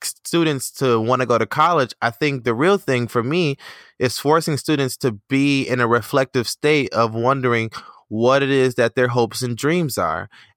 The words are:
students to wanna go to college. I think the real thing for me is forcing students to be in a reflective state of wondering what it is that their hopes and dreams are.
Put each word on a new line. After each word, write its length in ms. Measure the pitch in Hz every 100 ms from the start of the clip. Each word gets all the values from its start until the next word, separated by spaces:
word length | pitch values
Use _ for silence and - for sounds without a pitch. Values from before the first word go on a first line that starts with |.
students 720 | - - - 170 160 139 -
to 280 | - 135 117
wanna 260 | 113 127 120
go 120 | 117
to 80 | 113
college. 480 | - 165 165 123 -
I 80 | 117
think 320 | - 151 139
the 120 | 120
real 240 | 113 170 202
thing 280 | - 127 117
for 160 | 123
me 340 | 117 175 160 139 - - - -
is 180 | 127 -
forcing 380 | 143 165 165 147
students 400 | - 147 135 -
to 140 | 131 101 -
be 340 | 135 143 139
in 180 | 117 127
a 60 | 117
reflective 640 | 117 - 143 135 131 113
state 440 | - 147 151 123
of 220 | - 117
wondering 560 | 113 120 139 127 117 110 - - - _
what 340 | 107 120 135
it 80 | 139
is 240 | 139 131
that 220 | 120 117 -
their 100 | 123
hopes 340 | 123 113 -
and 160 | 127 117
dreams 400 | 143 180 156 107
are. 320 | 85 80 98 - -